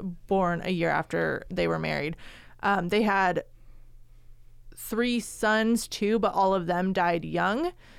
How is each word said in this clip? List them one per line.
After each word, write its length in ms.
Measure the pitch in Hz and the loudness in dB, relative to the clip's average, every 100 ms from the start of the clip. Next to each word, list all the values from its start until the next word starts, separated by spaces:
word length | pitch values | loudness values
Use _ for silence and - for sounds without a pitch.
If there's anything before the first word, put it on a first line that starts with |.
| 190 175 - | -10 -10 -2
born 340 | 196 175 170 | 0 2 0
a 60 | - | -2
year 200 | 180 165 | 0 0
after 540 | 151 156 165 160 135 - | 0 -2 -2 -2 -2 -6
they 180 | 180 170 | -2 0
were 100 | 160 | 0
married. 380 | 156 147 147 165 - - - - | -2 -4 -4 -8 -14 -20 -20 -6
Um, 240 | 202 196 175 | -2 0 0
they 140 | 208 | 2
had 420 | 214 196 185 180 - - - - - - - - - - - - - - | 2 2 2 0 -4 -12 -20 -20 -20 -20 -20 -20 -20 -20 -20 -20 -18 -16
three 440 | - 220 240 240 | -4 0 2 0
sons 640 | - - 214 220 220 233 - | -4 -2 2 4 4 2 0
too, 320 | - 208 226 | -2 2 2
but 160 | 202 | 2
all 180 | 185 190 | 2 4
of 140 | 190 170 | 2 0
them 260 | 175 190 | 0 0
died 320 | 190 175 170 | 2 2 0
young. 480 | 160 165 180 226 339 - - | -2 0 0 0 -2 -6 -16